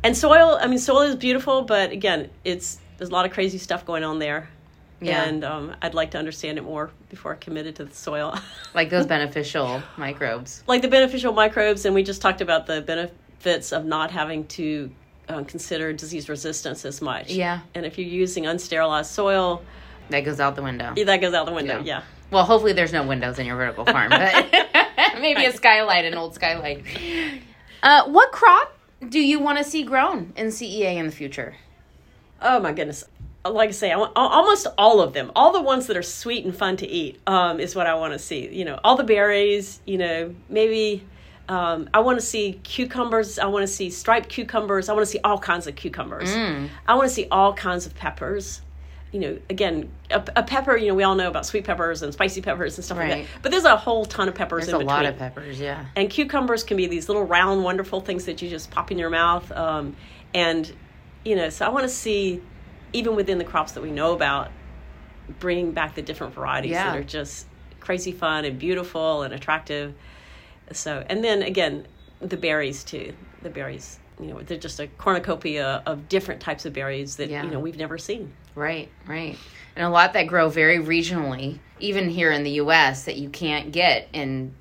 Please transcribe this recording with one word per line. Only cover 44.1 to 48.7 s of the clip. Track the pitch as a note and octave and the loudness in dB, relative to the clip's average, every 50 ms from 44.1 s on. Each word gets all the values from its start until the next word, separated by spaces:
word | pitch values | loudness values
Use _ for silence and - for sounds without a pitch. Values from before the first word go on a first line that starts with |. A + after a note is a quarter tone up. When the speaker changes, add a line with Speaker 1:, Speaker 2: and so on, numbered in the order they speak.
| A3+ A#3+ A#3 - | 4 4 2 -2
Speaker 1:
cucumbers. | - - A#3 - - A3 G#3+ G3 G3+ F#3+ F#3 G3+ | -8 -8 -8 -2 -2 -4 0 0 0 0 0 0
I | |
wanna | G#3+ G#3+ G#3+ | 2 2 2
see | G3+ - F#3+ - | 0 -2 0 0
all | G#3 G#3 G3 | 0 0 0
kinds | - G3 F3 F3 E3 | 0 -2 -2 -2 -2
of | D3 C#3+ | -10 -12
cucumbers. | - - F3 - - A#2+ - - - - F3+ | -10 -10 -10 -8 -8 -10 -8 -8 -6 -4 -2
Speaker 2:
Mm. | G3+ A3+ A3 F#3+ D3+ C#3 C#3+ C#3+ - - - | -2 -2 -2 -2 -4 -4 -6 -8 -10 -6 0
Speaker 1:
I | - A#3 | 2 4
wanna | B3+ C4+ B3+ | 4 4 2
see | B3+ A3 - - | 0 -2 -2 0
all | - F#3+ G3 G3+ G3+ | 4 4 4 4 4
kinds | - - F#3+ F3+ F3 F3 | 0 -4 -4 -4 -4 -6
of | E3 - | -10 -12
peppers, | - F3+ D#3 - - C#3 D#3+ G3 G3+ F#3+ - - - - - | -8 -8 -8 -6 -6 -8 -6 -6 -6 -8 -10 -14 -14 -16 -18